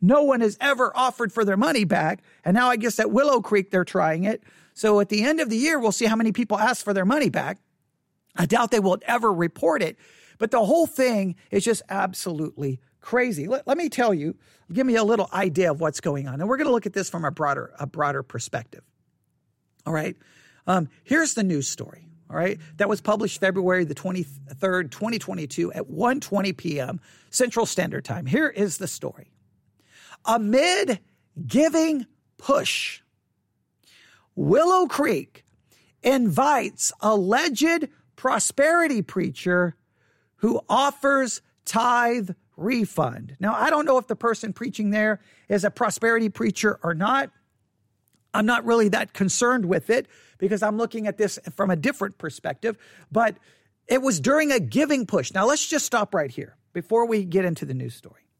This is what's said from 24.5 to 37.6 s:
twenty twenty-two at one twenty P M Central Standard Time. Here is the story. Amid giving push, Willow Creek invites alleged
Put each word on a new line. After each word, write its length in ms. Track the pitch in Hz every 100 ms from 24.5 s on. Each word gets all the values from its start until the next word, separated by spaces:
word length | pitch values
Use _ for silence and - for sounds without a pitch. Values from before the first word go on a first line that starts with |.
| 123 190 180 151
twenty 260 | - 214 233
twenty-two 540 | - 185 147 - 170
at 180 | - -
one 300 | 160 240 269
twenty 320 | - 196 196
P 260 | - 175 143
M 200 | 127 185 _ - _
Central 380 | - 247 233 220
Standard 380 | - 165 -
Time. 200 | - 139
Here 240 | 131 226 311
is 300 | - 202 -
the 80 | 190
story. 460 | - - - - _ _ _ _ _ _ _ - -
Amid 760 | - 226 208 254 339 381 370 202 _ _ _ - 135
giving 600 | 254 320 320 320 294 220 _ _ _
push, 640 | - - - - - - _ _ _ _ _ _ _ _ _ _ _ _ _ -
Willow 500 | 147 240 349 370 339
Creek 580 | - 302 202 - - _ _ _ _ _ _
invites 920 | 240 269 226 156 277 277 214 - - -
alleged 880 | 214 214 185 247 330 220